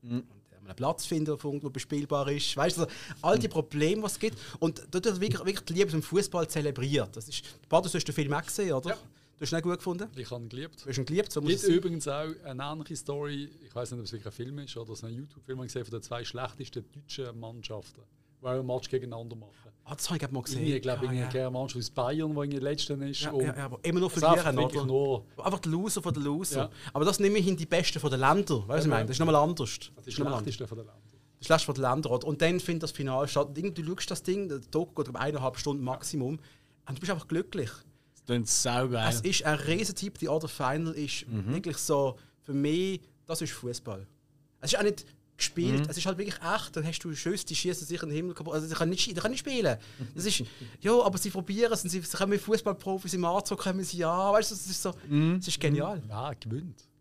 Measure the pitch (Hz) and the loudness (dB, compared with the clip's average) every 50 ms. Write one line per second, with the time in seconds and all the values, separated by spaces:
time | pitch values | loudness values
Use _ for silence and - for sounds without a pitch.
0 | - 120 120 123 120 - - - _ _ - 95 98 95 92 87 123 139 170 - | -6 -4 -4 -4 -4 -6 -20 -20 _ _ -20 -20 -18 -18 -8 -2 0 0 0 0
1 | - - 175 160 151 151 151 - - 147 143 143 143 139 135 135 - - 151 147 | -2 -2 0 0 0 0 -2 -4 -4 -6 -6 -4 -6 -6 -6 -6 -6 -4 -4 -4
2 | 147 143 151 143 139 143 147 143 - - - 135 143 175 180 165 - - - - | -2 0 0 0 0 0 0 0 0 -2 0 2 2 2 2 2 0 -2 -2 -12
3 | - - 156 - - 160 196 226 214 214 - 160 147 - - 147 151 160 202 214 | -12 -14 -12 -2 2 4 4 4 4 2 0 -2 -2 0 0 2 4 4 2 2
4 | 214 202 - - - 220 - - - - - - 160 165 160 - - - - 180 | 0 -4 -4 0 -2 -2 -2 -4 -14 -14 -4 0 0 0 0 -2 -12 -4 -4 0
5 | 180 226 196 180 190 - - 185 - 185 - - - - 170 180 202 175 156 160 | 0 2 0 2 0 0 0 0 0 -2 -2 -2 -4 -2 2 2 4 4 4 0
6 | 147 - 160 190 196 - - 175 165 156 - 160 147 147 135 - 123 139 143 143 | 0 2 2 2 2 2 0 0 0 0 0 0 0 0 0 0 -2 2 2 2
7 | 110 98 - 113 110 - - - - - - - - _ - 165 185 180 - 175 | 2 0 -4 -12 -12 -8 -8 -8 -8 -10 -20 -20 -4 _ 4 4 4 4 -2 -2
8 | - - 135 - 147 135 147 147 170 - - - 202 185 147 131 127 170 214 - | -2 0 -2 -2 0 0 0 -2 -2 -4 -2 -2 0 2 0 0 0 -2 -4 -4
9 | - - - _ _ _ _ _ 151 131 - 165 160 175 180 175 - 190 170 175 | -6 -20 -20 _ _ _ _ _ -6 -2 -2 0 0 0 -2 -2 -2 -4 -4 -4
10 | 208 220 - 131 120 110 120 120 117 113 113 127 147 165 156 - - 139 127 139 | -6 -10 -10 -12 -10 -8 -8 -10 -10 -10 -10 -10 -12 -12 -14 -14 -10 -4 -2 -2
11 | 131 120 156 185 214 - - 151 143 151 180 196 - 196 165 180 - 185 170 160 | -2 0 2 0 0 0 -2 -2 2 2 2 4 6 6 6 6 4 2 -2 -2
12 | - 156 139 147 156 160 160 - - 147 131 127 139 143 151 160 147 - 170 135 | -4 -4 -4 -4 -4 -6 -8 -10 -10 -10 -8 -6 -6 -6 -6 -8 -8 -10 -10 -10
13 | - - 143 143 147 147 147 139 143 147 151 - - 107 - 120 123 113 123 120 | -6 -6 -4 -4 -4 -4 -4 -6 -8 -10 -14 -20 -20 -12 -8 -6 -6 -6 -6 -8
14 | 113 95 113 110 104 113 - - 120 127 143 143 143 131 - 117 117 110 113 98 | -8 -8 -10 -10 -10 -12 -10 -8 -10 -8 -8 -10 -12 -10 -10 -12 -10 -10 -12 -10
15 | 110 113 113 120 143 143 - - - - 131 131 127 117 - 131 117 - 113 113 | -10 -10 -10 -10 -12 -14 -16 -20 -10 -10 -8 -8 -8 -6 -6 -6 -6 -4 -8 -8
16 | - - 120 120 117 - - 120 131 123 - - 135 - - 123 107 - - 147 | -6 -6 -8 -6 -6 -8 -6 -6 -6 -6 -8 -10 -14 -10 -10 -10 -10 -10 -18 -20
17 | 147 - - - 135 123 117 113 113 113 117 120 107 - 110 104 92 - - - | -14 -12 -8 -8 -8 -8 -8 -10 -12 -12 -12 -12 -10 -8 -8 -8 -10 -12 -20 -20
18 | 110 _ _ _ _ _ _ _ - 127 127 131 131 127 123 127 - - - 131 | -20 _ _ _ _ _ _ _ -4 -2 -2 0 0 0 -2 -2 -2 -2 -2 -2
19 | 123 120 120 117 117 117 113 110 110 104 98 - - 110 _ _ _ - 143 147 | -2 -2 -10 -10 -10 -12 -12 -14 -16 -18 -20 -20 -20 -20 _ _ _ -14 -8 -6
20 | - - 175 156 147 131 131 127 120 - 135 131 160 156 139 131 - 127 123 127 | -4 -2 -2 -2 -2 -2 -4 -4 -4 -4 -2 0 0 2 0 0 0 -2 -2 0
21 | 131 127 127 127 123 127 127 127 131 127 127 127 131 131 - 123 113 - - - | 0 0 0 0 -2 0 0 -2 -2 0 -2 -4 -4 -4 -4 -6 -6 -4 -2 -2
22 | 123 123 147 156 160 156 151 147 143 143 143 139 131 139 151 151 - - 147 139 | 0 0 0 0 0 0 0 0 -2 -2 -2 -2 -2 -2 -2 -2 -2 -2 -2 -4
23 | 139 139 139 - - 151 - 135 127 131 123 139 139 139 123 - - 165 170 180 | -4 -4 -4 -4 -4 -2 0 2 2 2 0 -4 -6 -8 -8 -6 -2 0 2 2
24 | 185 180 - 170 151 160 170 170 170 160 135 131 - 127 131 143 139 131 131 135 | 2 2 2 6 8 8 8 8 8 4 4 4 2 2 2 0 0 2 2 4
25 | 143 135 131 117 107 - - - - - 190 180 - 165 156 170 190 220 - - | 4 2 0 -2 -2 -10 -14 -4 -2 0 0 0 0 0 0 0 0 0 -2 -2
26 | - 180 - 151 143 143 147 160 190 - 143 135 143 156 - - - - - 147 | 0 -2 -2 0 0 0 0 0 -2 -2 0 0 -2 -2 -4 -12 -16 -4 2 4
27 | 151 190 196 - 202 196 208 214 180 196 185 156 160 - 175 165 170 - - 151 | 4 6 6 6 4 6 6 6 4 4 2 0 0 2 4 4 4 4 0 2
28 | 123 151 131 131 131 139 160 202 202 - 160 117 98 101 131 160 156 156 131 113 | 0 2 2 6 8 8 8 6 6 4 2 0 2 2 0 2 4 4 4 4
29 | 110 110 131 127 160 160 156 147 147 160 175 - 123 110 - - - - - - | 2 2 2 2 4 8 8 8 8 6 2 -2 -2 -4 -4 -8 -10 -14 -18 -18
30 | - 127 113 127 147 143 135 117 104 - 110 - 127 107 113 113 110 - - - | -14 -8 -4 -2 0 0 0 -2 -2 -4 -6 -6 -8 -8 -8 -12 -12 -14 -18 -20
31 | _ - _ - _ _ _ _ 131 - 160 156 - - 139 131 135 - 127 147 | _ -20 _ -20 _ _ _ _ 2 4 4 4 4 0 -2 0 2 2 2 2
32 | 151 127 120 123 - 156 151 143 175 165 180 180 170 - 170 165 160 156 - - | 2 0 0 0 0 -2 0 4 4 4 4 2 0 -2 -2 -2 -2 -6 -4 -4
33 | 143 139 131 131 143 135 - 147 147 143 139 147 165 202 165 175 160 156 185 - | -4 0 0 0 0 2 2 0 0 0 -2 -4 -4 -4 -4 -4 -4 -4 -4 -4
34 | - - 190 - - - 185 202 202 185 143 135 117 - - 156 170 - - - | -4 -4 -4 -4 -2 -2 -2 0 -2 -4 -6 -8 -8 -2 0 0 0 0 -2 -4
35 | 143 123 123 117 127 143 151 139 127 131 127 - - 147 139 143 131 127 131 131 | -4 -2 -2 -2 -2 0 0 0 -2 -2 -2 -2 -2 -2 -2 0 -2 -4 -4 -4
36 | - - - 147 127 131 156 151 - - - _ _ _ _ _ _ - 139 131 | -6 -4 -4 -2 -2 -2 -4 -6 -10 -16 -20 _ _ _ _ _ _ -8 -8 -6
37 | 180 180 196 160 - - 160 170 - - - 190 131 104 - - - - _ _ | -2 -4 -4 -4 -4 -2 0 0 0 0 -2 -4 -4 -4 -6 -12 -20 -20 _ _
38 | _ _ _ - _ - 120 120 113 - - - - 127 120 123 131 131 123 117 | _ _ _ -20 _ 0 0 0 2 2 2 2 4 2 2 2 2 2 2 2
39 | 110 110 117 120 107 185 196 - - 156 151 143 139 147 165 196 220 214 190 - | 2 2 2 2 0 2 2 2 4 2 2 2 2 0 2 2 0 -2 -2 -4
40 | - 202 - - - - 143 160 160 151 - - 139 127 139 156 165 160 160 147 | -6 -6 -6 -4 -2 0 0 0 0 -2 -4 -2 0 0 2 0 0 -2 -2 -4
41 | 151 139 - - - 117 113 107 95 104 139 175 - 180 180 - - - 151 143 | -4 -4 -4 -6 -6 -4 -4 -2 0 0 -2 -2 -2 -4 -4 -4 0 2 4 4
42 | 139 131 117 - - - _ _ _ - 139 139 139 147 156 175 185 190 190 180 | 4 2 0 -4 -16 -20 _ _ _ -4 0 0 2 2 2 2 2 0 -2 -4
43 | 147 - _ _ _ - 165 160 170 135 - - - 120 120 - - 117 101 95 | -8 -14 _ _ _ -6 -4 -4 -4 -6 -6 -6 -6 -6 -6 -6 -8 -8 -10 -10
44 | 98 - _ _ _ _ _ _ _ _ _ _ - 139 - 196 202 208 202 - | -12 -16 _ _ _ _ _ _ _ _ _ _ 0 0 2 4 4 2 0 -2
45 | - - - _ _ _ _ - - - - 170 170 127 131 139 147 151 135 170 | -10 -20 -20 _ _ _ _ -4 -4 -2 0 0 2 4 4 2 2 0 -2 -2
46 | 165 185 190 165 208 202 - - - 165 196 220 - - - 165 151 165 160 - | -2 -2 -2 -2 -4 -6 -6 -6 -2 -2 0 0 -2 -4 -6 -4 -2 -2 -4 -4
47 | - 175 156 139 - 170 196 196 - - 160 - - 185 175 180 165 143 170 165 | -6 -6 -8 -4 -2 -2 -2 -2 -4 -4 -4 -2 0 0 -2 -2 -4 -6 -6 -6
48 | - 151 147 156 170 180 170 - 160 156 - 156 156 160 160 - 170 160 185 180 | -4 -4 -2 -2 -4 -4 -6 -8 -8 -4 -2 -2 -2 -2 -2 0 2 2 4 2
49 | - - 190 165 - 226 254 247 - 302 269 247 214 151 131 117 - - - - | 2 0 0 -2 0 0 -2 0 -4 -2 0 2 4 2 2 0 -4 -14 -12 -10
50 | 131 110 143 160 180 214 190 - 120 - - - 127 113 - - - 202 226 240 | -10 -8 -6 -2 0 2 2 0 0 -4 -8 -14 -16 -16 -16 -2 2 6 6 8
51 | 240 202 185 180 - 208 180 190 170 151 196 208 240 226 226 - - 180 165 190 | 6 6 4 2 -2 -2 -2 -4 -4 -2 2 4 4 4 4 2 0 -2 -2 -2
52 | 165 - - - 196 196 202 202 - 208 220 220 - 214 190 - - 190 190 190 | -4 -4 0 0 2 4 2 2 4 2 2 2 2 0 -2 -2 -2 -2 -2 -2
53 | - 180 175 185 175 170 170 202 - - 208 - - 196 185 190 185 160 175 175 | -2 -2 0 2 2 4 2 2 0 0 -4 -2 0 0 0 0 -2 -4 -2 0
54 | 175 160 170 180 190 202 202 214 220 214 220 185 - 185 185 - - 190 175 - | 0 2 2 4 6 8 8 6 6 4 -4 -6 -6 -6 -6 -2 -2 -4 -4 -4
55 | - 143 147 147 156 160 175 185 180 - 151 - - 151 147 143 143 180 208 170 | -4 2 4 6 6 6 4 4 2 0 -2 2 4 4 4 4 2 0 -2 -6
56 | 113 107 104 107 127 147 135 - - 110 110 139 170 175 120 - - _ _ _ | -6 -6 -6 -4 -4 -6 -6 -8 -6 -6 -4 -4 -6 -8 -12 -16 -20 _ _ _